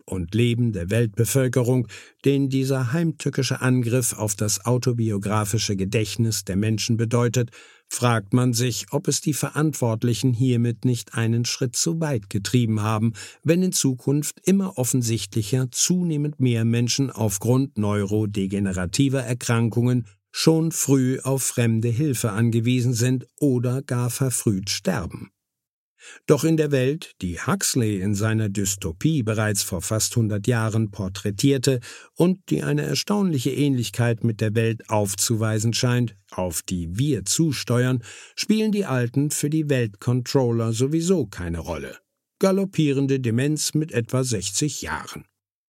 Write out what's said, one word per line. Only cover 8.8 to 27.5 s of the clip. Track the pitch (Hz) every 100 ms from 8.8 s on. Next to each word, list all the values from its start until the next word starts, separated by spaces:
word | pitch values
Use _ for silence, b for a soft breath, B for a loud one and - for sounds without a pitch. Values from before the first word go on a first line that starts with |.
| -
ob | 143 -
es | 143
die | -
Verantwortlichen | 143 143 - 156 - 120 110 123 110 131
hiermit | 113 131 120 120 117
nicht | 127 120 -
einen | - 113 117
Schritt | 120 - 135 -
zu | - 165
weit | 160 131 98
getrieben | 104 98 127 117 107
haben, | 107 110 113 110 B B
wenn | - 175
in | 185
Zukunft | 165 135 127 - 143 147 -
immer | - 196 190 -
offensichtlicher | 123 131 117 113 - - 104 131 131
zunehmend | - - 180 175 151 147 151
mehr | 127 117
Menschen | 113 117 120 - 135
aufgrund | 98 110 98 110 127 135 -
neurodegenerativer | 104 104 98 107 107 101 95 101 98 92 90 - 139 135
Erkrankungen | 117 123 - 117 117 120 120 123 117 b _
schon | - - 160 160
früh | - - 135 127 131
auf | 131 135
fremde | - - 117 113 120
Hilfe | 113 156 120 117
angewiesen | 101 117 113 117 127 120
sind | 117 123 131 - _
oder | 147 123 123 127
gar | 139 123 123
verfrüht | - 131 120 - 98 101
sterben. | - - 160 85 - - _ _ _ _ _ _ _ B B
Doch | - 147
in | 160 160
der | 151
Welt, | 139 127 160 - -
die | 90 85
Huxley | -